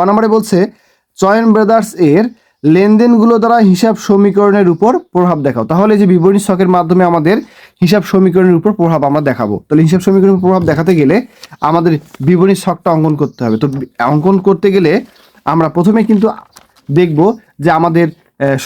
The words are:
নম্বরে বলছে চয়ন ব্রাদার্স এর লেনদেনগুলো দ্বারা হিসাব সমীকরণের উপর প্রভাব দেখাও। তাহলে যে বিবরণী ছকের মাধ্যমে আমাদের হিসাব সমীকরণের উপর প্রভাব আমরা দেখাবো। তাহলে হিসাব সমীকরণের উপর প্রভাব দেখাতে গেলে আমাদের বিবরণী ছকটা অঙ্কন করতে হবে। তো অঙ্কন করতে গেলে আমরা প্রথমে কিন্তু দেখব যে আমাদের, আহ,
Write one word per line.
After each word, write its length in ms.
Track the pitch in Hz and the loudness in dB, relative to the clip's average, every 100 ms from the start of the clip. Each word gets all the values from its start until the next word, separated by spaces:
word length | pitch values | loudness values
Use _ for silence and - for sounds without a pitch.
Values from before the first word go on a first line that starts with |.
| 180 | 0
নম্বরে 200 | 214 220 | 0 0
বলছে 300 | 220 220 180 208 - _ _ _ - | -2 0 -2 -2 -6 _ _ _ -4
চয়ন 280 | 190 214 226 | 0 0 2
ব্রাদার্স 380 | 214 214 226 220 - 165 | 2 2 0 -2 -2 2
এর 140 | 156 226 - _ _ | 2 0 -6 _ _
লেনদেনগুলো 680 | 143 165 202 214 240 240 226 233 | 0 2 2 2 2 2 2 2
দ্বারা 200 | 226 233 214 | 2 2 2
হিসাব 240 | 180 226 220 - | 2 0 -2 0
সমীকরণের 600 | 196 202 196 202 202 185 | 0 2 2 2 2 0
উপর 240 | 165 208 320 - | 0 0 -2 -4
প্রভাব 260 | 180 180 160 | -2 -2 0
দেখাও। 220 | 139 120 | -2 -4
তাহলে 280 | 110 165 208 208 | -4 -2 0 2
যে 80 | 202 | 2
বিবরণী 340 | 180 170 202 208 | 2 2 0 -2
ছকের 220 | 185 185 | -2 0
মাধ্যমে 360 | 180 170 180 | 0 0 0
আমাদের 320 | 180 170 156 220 - - - _ | 2 0 0 -2 -4 -18 -20 _
হিসাব 220 | 180 208 170 | 0 0 0
সমীকরণের 460 | 196 190 175 185 170 | 0 2 2 2 2
উপর 100 | 202 | 0
প্রভাব 280 | 214 170 160 139 | -2 -2 0 -2
আমরা 140 | 143 147 | -2 -2
দেখাবো। 240 | 123 110 101 - | -4 -4 -6 -2
তাহলে 160 | 151 | 0
হিসাব 180 | 160 180 | 2 0
সমীকরণের 340 | 180 196 190 190 | 0 2 2 0
উপর 80 | 185 | 0
প্রভাব 160 | 185 165 | 0 0
দেখাতে 220 | 151 165 | -2 0
গেলে 220 | 175 139 190 254 _ - - | 0 2 0 -4 _ -20 -8
আমাদের 320 | 143 165 170 156 - - 139 | -4 -2 0 -2 -6 -6 -2
বিবরণী 300 | 175 190 190 | 2 2 0
ছকটা 240 | - 170 - | -4 -6 -2
অঙ্কন 240 | 165 156 147 | -2 -2 -2
করতে 240 | 143 - | -4 -4
হবে। 140 | 120 110 | -4 -2
তো 40 | 143 135 127 - 120 | -4 -4 -10 -6 -2
অঙ্কন 240 | 151 165 196 | 0 0 0
করতে 300 | 196 190 202 | 0 0 0
গেলে 200 | 196 165 190 269 _ _ _ - | 0 0 -2 -4 _ _ _ -4
আমরা 220 | 156 160 | -2 -2
প্রথমে 320 | 170 175 220 | 0 0 0
কিন্তু 220 | 220 214 214 - - - _ _ - | 0 0 0 -4 -16 -20 _ _ -4
দেখব 300 | 143 180 151 185 233 _ - | 0 0 0 0 -2 _ -6
যে 120 | 147 | -2
আমাদের, 360 | 160 170 165 170 | 0 0 0 -2
আহ, 460 | 165 _ - 139 135 | -4 _ -6 -4 -4